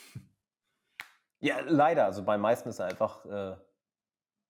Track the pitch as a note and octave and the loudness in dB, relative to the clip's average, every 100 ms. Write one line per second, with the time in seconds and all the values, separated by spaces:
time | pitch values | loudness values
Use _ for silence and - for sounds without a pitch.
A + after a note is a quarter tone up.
0 | - - - _ _ _ _ _ _ - | -20 -20 -20 _ _ _ _ _ _ -20
1 | - _ _ _ D3 C3 C3+ D3+ D3+ D#3+ | -20 _ _ _ -4 -2 0 4 4 4
2 | G#2 G2 G2 G#2 G#2+ A#2+ A#2+ G#2+ F#2 G2 | 2 0 0 0 2 0 -2 -6 -6 -2
3 | G#2+ - F2 G2+ G2 F#2 _ _ _ _ | -4 -4 -12 -8 -8 -12 _ _ _ _
4 | _ _ _ _ _ | _ _ _ _ _